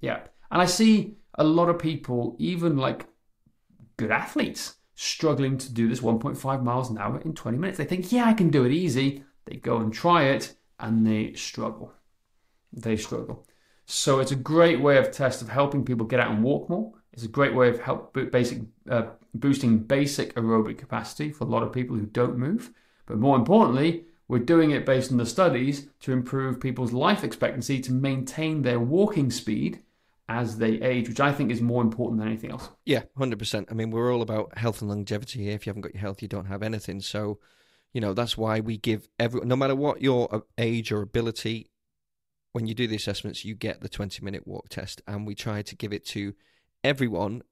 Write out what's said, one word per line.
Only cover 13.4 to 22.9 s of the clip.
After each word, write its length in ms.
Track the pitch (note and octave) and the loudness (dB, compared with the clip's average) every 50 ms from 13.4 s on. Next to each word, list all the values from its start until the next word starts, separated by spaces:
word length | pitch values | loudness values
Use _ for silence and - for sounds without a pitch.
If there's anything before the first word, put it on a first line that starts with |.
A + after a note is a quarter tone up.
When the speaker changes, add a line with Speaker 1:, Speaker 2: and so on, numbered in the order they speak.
| - _ _ _ _ _ _ _ _ | -14 _ _ _ _ _ _ _ _
Speaker 1:
So 340 | - - - - D3+ C#3 C3+ | -8 -6 -2 2 4 4 4
it's 120 | C3 C3 C#3 | 4 0 0
a 40 | |
great 440 | C3 B2 C3+ D3+ E3 E3+ E3+ E3 B2 | -4 -2 0 6 6 6 6 6 4
way 180 | C#3+ C#3+ C#3+ C3+ | 4 6 6 6
of 120 | B2+ - | 6 4
test 320 | - - C#3+ B2+ B2 - A#2 | 0 0 -2 -2 -2 -2 -8
of 60 | G#2+ | -6
helping 360 | A2+ C3 C#3+ C#3+ C#3+ C#3+ A#2+ | 0 0 0 2 2 -2 -2
people 220 | - B2 A2+ A2+ | 0 -2 -2 -2
get 140 | A2 B2+ B2 | 0 2 2
out 100 | A#2+ A2+ | 2 2
and 140 | A2+ G#2 A2 | 2 2 2
walk 240 | B2+ C#3+ - - - | 2 2 0 -2 -4
more. 240 | E3+ F#3 A3 A3 - _ _ _ - | -4 -4 -4 -6 -10 _ _ _ -18
It's 120 | - A#2 | -12 -12
a 40 | A2 | -8
great 260 | G#2+ C#3 C#3+ C3+ - | 0 0 0 2 4
way 140 | B2+ B2+ B2 | 4 4 4
of 120 | A2+ A#2 | 4 2
help 340 | - - - - - - _ | -4 -6 -6 -6 -6 -8 _
bo-, 120 | C3+ B2+ | -6 -4
basic, 360 | - - E3 C3 A#2 - - A2+ - _ _ _ - | 0 2 2 2 2 -2 -6 -10 -12 _ _ _ -2
uh, 180 | B2+ A#2 A2 - - _ _ _ _ | -2 -2 -2 -2 -8 _ _ _ _
boosting 460 | A#2 A2+ C#3+ C#3 C3+ - A#2+ A2+ A2 | -2 2 2 2 4 4 4 4 4
basic 520 | A2 - C#3 C#3 C#3+ C#3 C#3 - C3 - - | 4 2 2 2 2 2 0 -2 -4 -4 -2
aerobic 420 | A#2+ A2+ A2+ A2+ A2+ G#2+ G#2+ A2 - | -2 0 2 4 4 2 2 -2 -10
capacity 540 | - - - A#2 A2 - - - D3+ D3+ D3 | -10 -8 -6 -6 -6 -8 -8 -8 -6 -8 -6
for 120 | - D3+ | -6 -4
a 40 | - | -2
lot 160 | A2+ A#2 A#2 | 0 0 -2
of 80 | G#2+ - | -2 -2
people 240 | B2+ B2+ B2 A#2+ | -4 -4 -2 -2
who 100 | A2 G#2 | -4 -4
don't 320 | G#2 - B2+ B2 B2 - B2 | -4 0 0 0 2 2 -2
move. 340 | B2 C#3 F#3 A#3 - - - _ _ _ | -2 0 -2 -2 -4 -6 -20 _ _ _